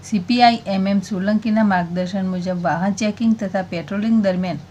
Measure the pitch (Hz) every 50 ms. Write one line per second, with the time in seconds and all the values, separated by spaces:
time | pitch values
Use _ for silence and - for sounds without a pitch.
0 | - - 220 202 175 - 240 240 240 233 233 226 - 180 196 190 190 196 202 202
1 | 190 - 214 180 185 202 214 214 214 226 214 220 220 208 190 180 175 165 175 180
2 | 180 180 196 196 190 185 185 180 175 180 180 175 170 165 147 165 185 202 196 -
3 | 220 208 208 - 233 226 220 220 208 190 185 190 190 180 185 170 160 - 196 202
4 | 208 226 226 220 202 190 185 180 185 180 156 147 - -